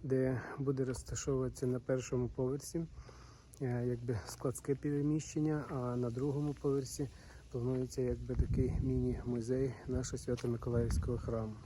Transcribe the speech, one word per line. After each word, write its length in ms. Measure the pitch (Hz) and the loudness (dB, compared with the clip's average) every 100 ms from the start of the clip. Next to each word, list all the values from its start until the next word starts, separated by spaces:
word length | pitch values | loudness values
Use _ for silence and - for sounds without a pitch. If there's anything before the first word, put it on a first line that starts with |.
де 380 | 139 131 131 127 - - | 2 2 4 2 -4 -4
буде 260 | 135 135 131 | 0 0 0
розташовуватися 800 | 127 - 120 151 135 131 - 127 | -2 -4 -4 0 0 0 0 0
на 120 | 127 | 0
першому 480 | - 131 120 127 120 | 2 0 2 0 0
поверсі, 580 | - 127 143 - 170 165 - - - - - - - | 0 0 0 -4 -4 -4 -8 -16 -16 -18 -20 -20 -4
е, 240 | 135 120 123 | 0 2 0
якби 320 | 120 120 113 - | 0 0 -2 -4
складське 500 | - 139 - - 135 | -2 -2 -2 -2 0
переміщення, 920 | 147 143 143 151 - 160 151 151 - | 2 2 2 2 0 0 2 2 0
а 260 | 143 123 123 | -2 0 0
на 140 | 123 | 0
другому 440 | 120 143 139 147 | 0 0 0 0
поверсі 560 | 139 147 139 131 - 139 - - - - | 0 2 2 0 -4 -6 -6 -18 -18 -8
планується 500 | 131 120 127 127 - | -2 0 0 0 0
якби 340 | 127 120 123 123 | 0 0 -2 2
такий 380 | - - 127 - | 4 4 4 4
міні-музей 920 | 131 127 123 113 123 123 113 127 135 117 - | 2 4 2 0 0 -2 2 2 2 -2 -2
нашого 300 | 127 123 123 | -2 0 -4
Свято-Миколаївського 1000 | - 123 123 117 - 117 117 113 - 120 | -2 0 0 0 2 2 4 2 2 -2
храму. 360 | - 113 110 107 | 0 -2 -2 -6